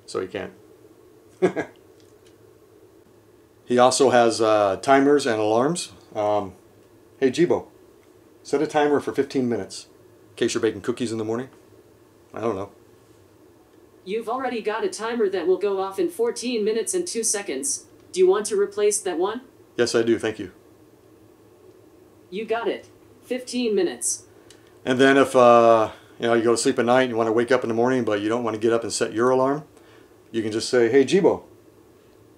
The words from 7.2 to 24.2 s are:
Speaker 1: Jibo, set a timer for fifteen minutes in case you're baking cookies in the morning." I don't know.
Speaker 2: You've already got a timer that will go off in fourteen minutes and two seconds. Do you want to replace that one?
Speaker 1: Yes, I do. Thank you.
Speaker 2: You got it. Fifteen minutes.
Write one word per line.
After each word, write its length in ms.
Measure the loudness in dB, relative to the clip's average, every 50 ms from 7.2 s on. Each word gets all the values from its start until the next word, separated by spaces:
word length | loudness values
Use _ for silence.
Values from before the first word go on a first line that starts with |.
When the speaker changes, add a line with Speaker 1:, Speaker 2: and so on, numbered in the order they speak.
| -2 0
Speaker 1:
Jibo, 360 | 2 2 0 2 0 -2 -4 -10 _ _ _ _ _ _ _ _ _ _ _ _ _ _
set 180 | -10 -4 -2 -2
a 60 | -2
timer 340 | 0 0 0 2 2 0 0
for 120 | -2 -2
fifteen 360 | -4 -4 -4 -2 -2 -2 -2 -2
minutes 380 | -2 -4 -6 -8 -12 -18 -20 _ _ _ _ -20 _ _ _ _
in 60 | -6
case 160 | -4 -4 -2
you're 80 | -2 -2
baking 220 | -2 -2 -2 -4
cookies 300 | -8 -8 -6 -6 -6 -8
in 60 | -6 -6
the 60 | -6
morning." 240 | -6 -6 -8 -8 -12 -16 -20 _ _ -20 _ _ _ _ _ _ _ _ _ _ _ -12
I 60 | -8
don't 160 | -6 -6 -6
know. 140 | -6 -8 -12 -16 _ _ _ _ _ _ _ _ _ _ _ _ _ _ _ _ _ _ _ _ _ _ _ _ _ -12
Speaker 2:
You've 240 | -8 -8 -8 -6 -6
already 320 | -6 -4 -4 -6 -6 -6
got 240 | -6 -4 -4 -4 -4
a 40 | -6
timer 400 | -6 -6 -8 -6 -2 -2 -2 -2
that 160 | -2 -2 0
will 100 | 0 0
go 240 | 0 0 -2 -2 -2
off 180 | -4 -6 -4 -4
in 120 | -4 -4
fourteen 520 | -2 -2 -2 -2 -2 -4 -6 -4 -4 -2 -2
minutes 280 | -2 -2 -2 -4 -4
and 140 | -4 -4 -4
two 160 | -4 -6 -4
seconds. 640 | -4 -4 -4 -4 -6 -8 -8 -8 -6 -6 -8 -8 -10 -18 _ -20 -20 _
Do 80 | 0 2
you 60 | 4
want 200 | 4 4 2 0
to 140 | -2 -2 -2
replace 380 | -2 -2 -2 0 0 0 0 -2
that 180 | -4 -6 -4 -4
one? 240 | -4 -4 -4 -8 -14 -18 _ _ -20 _ -4
Speaker 1:
Yes, 180 | -2 -2 0 0
I 80 | 0
do. 160 | 2 2 0 0
Thank 200 | 0 -6 -6 -6
you. 120 | -12 -14 -16 -20 _ _ -20 _ -20 _ _ _ _ _ _ _ _ _ _ _ _ _ _ _ _ -20 -20 _ _ -20 _ -20 _ _ _ _ _ -14
Speaker 2:
You 140 | -10 -10 -6
got 240 | -4 -4 -4 -4 -4
it. 200 | -6 -6 -10 -18 -20 -20 -20 -20 -20 _
Fifteen 520 | -10 -8 -8 -8 -8 -8 -6 -4 -2 0 0
minutes. 500 | 0 0 -2 -4 -6 -6 -6 -6 -8